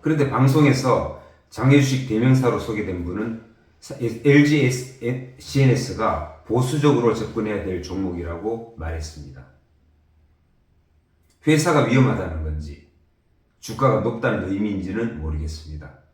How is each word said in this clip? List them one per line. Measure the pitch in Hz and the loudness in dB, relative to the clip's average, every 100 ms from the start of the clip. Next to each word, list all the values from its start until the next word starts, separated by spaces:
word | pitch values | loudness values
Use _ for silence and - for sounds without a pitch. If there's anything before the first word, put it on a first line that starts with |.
그런데 | 151 156 135 | 0 0 0
방송에서 | 127 131 151 143 127 127 113 - - - _ _ | 4 4 6 4 4 2 0 -2 -10 -20 _ _
장외 | - 131 143 | 0 6 6
주식 | 131 127 - | 6 0 -2
대명사로 | 110 127 131 120 104 | 2 4 4 4 0
소개된 | 117 107 92 87 | -4 -6 -6 -6
분은 | 87 98 117 113 - _ _ _ - - | -6 -6 -8 -10 -16 _ _ _ -18 -6
엘지 | 117 - 147 147 147 151 123 - - - 120 131 - - | -6 0 6 6 6 4 2 0 -8 -8 -6 -6 -10 -18
씨엔에스가 | - 135 131 113 - 87 - - - - | -4 2 4 4 -2 -4 -2 -4 -8 -16
보수적으로 | - 117 131 151 147 120 117 | -2 -2 0 2 2 4 2
접근해야 | 104 107 113 104 101 | -2 -6 -6 -4 -4
될 | 95 90 | -4 -8
종목이라고 | - 98 92 87 80 - 110 117 - 82 | -6 -6 -6 -6 -8 -8 -8 -8 -12 -12
말했습니다. | 80 80 76 76 69 67 67 _ _ _ _ _ _ _ _ _ _ _ _ _ _ _ _ _ _ _ 151 | -8 -8 -10 -14 -18 -20 -20 _ _ _ _ _ _ _ _ _ _ _ _ _ _ _ _ _ _ _ 2
회사가 | 156 165 147 | 2 4 2
위험하다는 | 113 131 127 104 87 80 | 4 4 4 0 -6 -6
건지 | 78 76 76 71 _ _ _ _ _ _ _ _ | -6 -6 -10 -16 _ _ _ _ _ _ _ _
주가가 | - - 131 104 | -14 0 2 2
높다는 | 117 113 123 107 90 | -2 -2 -4 -4 -4
의미인지는 | 98 107 95 92 107 117 76 | -4 -2 -4 -6 -6 -6 -6
모르겠습니다. | 78 76 76 78 78 76 78 - _ | -6 -6 -8 -10 -14 -16 -16 -20 _